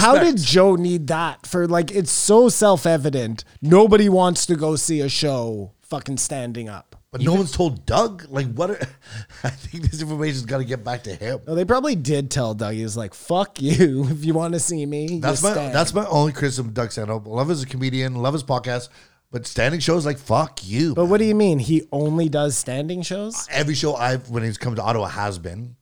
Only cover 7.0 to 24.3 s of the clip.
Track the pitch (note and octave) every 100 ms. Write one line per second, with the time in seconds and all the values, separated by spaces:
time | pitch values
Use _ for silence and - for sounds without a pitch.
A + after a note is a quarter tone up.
7 | _ B2 C3+ F#3 F3+ - F3 A#2 - A2+
8 | A3+ F#3+ D3 C3+ C3 A2+ F3+ G#3 - -
9 | - A2 G#2 - - - - E3 D#3+ D#3
10 | D#3 D3+ D#3 C3+ A2+ C3+ B2 B2+ A2 A#2+
11 | G#2+ F2+ G#2+ C3+ - E3 F3+ B3 D4 A3
12 | C3 D3 C#3 C#3 A#2 G#2+ G#2 A2 A2+ G#2+
13 | G#2+ - - F3 G3 - C3+ D#3 F3 C3
14 | C#3 D3+ D#3 D#3+ E3+ E3+ - E3 C#3+ D3
15 | D#3 F3 C3+ C3+ G3 G#3 C#3+ C#3 E3+ G3
16 | G#3 D#3+ D3+ C#3 C#3+ B2 A#2+ A2 A#2 -
17 | G#2 A2 G#2+ A2+ C#3+ E3 C3 C3+ C3 C3
18 | C3 B2+ B2 D3+ - B2 A#2 B2 A#2+ -
19 | _ _ _ B2+ A#2 - A#2+ E3+ C#3+ E3+
20 | D3 C3+ - A2+ D#3 - F#2 G#2+ D#3+ D3
21 | F3 G#3 A3 G#3+ G3+ D3+ A2+ D#3+ - C#3+
22 | D3+ D#3+ D#3+ D3 D3 C3+ - B2+ D#3 F3+
23 | E3 F#3 G#3 A3+ - D3+ D3 D3 D3+ C#3+
24 | B2 C3 B2